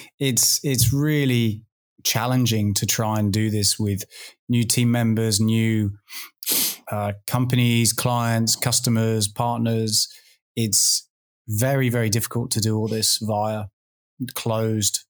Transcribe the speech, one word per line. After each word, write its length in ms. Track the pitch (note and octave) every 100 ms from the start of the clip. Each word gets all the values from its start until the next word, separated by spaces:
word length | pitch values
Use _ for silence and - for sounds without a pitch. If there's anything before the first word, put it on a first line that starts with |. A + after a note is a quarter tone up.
| - -
it's, 420 | C#3 A#2+ - -
it's 280 | D3+ B2+ -
really 720 | C#3 D3+ D3+ C3+ B2 A2+ G#2+ - _ _ _
challenging 680 | - A2+ A#2+ B2+ A#2 A2 G#2
to 120 | G2 G2+
try 320 | - A2 G#2+
and 140 | G#2
do 180 | G#2 A2
this 280 | G#2 G2 -
with 260 | G#2+ G2 - - - - -
new 160 | A#2+
team 260 | A#2 - A#2+
members, 500 | A#2+ A#2 A2 A2+ G2+
new, 520 | A2 A2+ A2+ A2 G2+ G2+ _ - - _ - - - - -
uh, 220 | G#2 G#2 G#2 -
companies, 680 | B2 B2+ B2 A#2+ A#2 A2+
clients, 600 | - B2 A#2+ A#2 A2+ A2+
customers, 720 | - B2 A#2+ B2 A2+ A2+ A2 G#2
partners. 800 | G#2 A#2+ A#2 A#2 A2+ A2 G#2 - - - _ _
It's 540 | - A2+ - - - - _ _ _ -
very, 400 | G#2+ C3 C#3 B2+
very 200 | A#2+ A2
difficult 420 | A2+ - A#2 A#2+
to 80 | A#2
do 160 | A2 A2
all 80 | A2
this 320 | A2 G#2+ -
via 460 | G#2+ G#2 G#2+ G#2+ G2+ - _ _ _ - A#2+
closed, 680 | - A#2+ A2 A2 A2 G#2 -